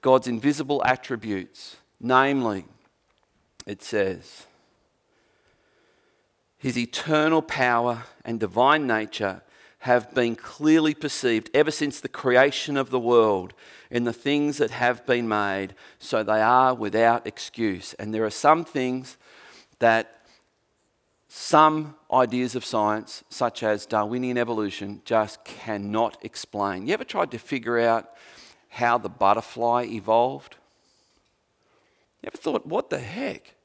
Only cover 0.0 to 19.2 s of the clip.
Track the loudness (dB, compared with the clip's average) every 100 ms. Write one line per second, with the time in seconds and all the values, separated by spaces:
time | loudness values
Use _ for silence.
0 | 6 4 4 -2 -2 -2 -2 0 0 0
1 | -2 -8 -6 -6 -6 -16 -20 -20 _ _
2 | 2 4 4 0 -2 -4 -8 _ _ _
3 | _ _ _ _ _ _ -14 -14 -4 -2
4 | -2 -4 -12 -20 -20 _ _ _ _ _
5 | _ _ _ _ _ _ _ _ _ _
6 | _ _ _ _ _ _ -6 -4 -4 -6
7 | -2 0 2 0 0 0 2 2 0 -4
8 | -10 _ -10 -6 -4 2 4 4 2 -2
9 | -2 -4 -4 -6 _ _ -20 _ 2 2
10 | 2 -2 -2 -2 -12 -4 4 4 4 -2
11 | -6 -2 0 0 0 2 2 0 -4 -4
12 | -12 -4 2 4 4 2 -4 -2 0 -2
13 | 4 6 6 2 -4 -16 -20 -20 -8 -4
14 | -4 -4 -2 0 0 0 -4 0 -2 -2
15 | -2 -2 0 -2 -2 -4 -6 -10 -20 _
16 | -4 -2 0 2 4 6 4 2 -2 2
17 | 4 4 -2 -12 -16 -4 -2 -2 -10 -12
18 | -8 -4 -4 0 2 2 0 -6 -4 -6
19 | -10 -20